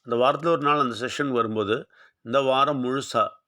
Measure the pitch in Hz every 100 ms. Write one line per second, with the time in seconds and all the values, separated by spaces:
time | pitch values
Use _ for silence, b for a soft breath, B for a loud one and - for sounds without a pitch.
0 | - 117 123 147 165 165 143 147 135 110
1 | 123 - 143 123 113 107 101 117 - b
2 | b b 117 127 135 131 139 143 123 131
3 | 127 120 104 -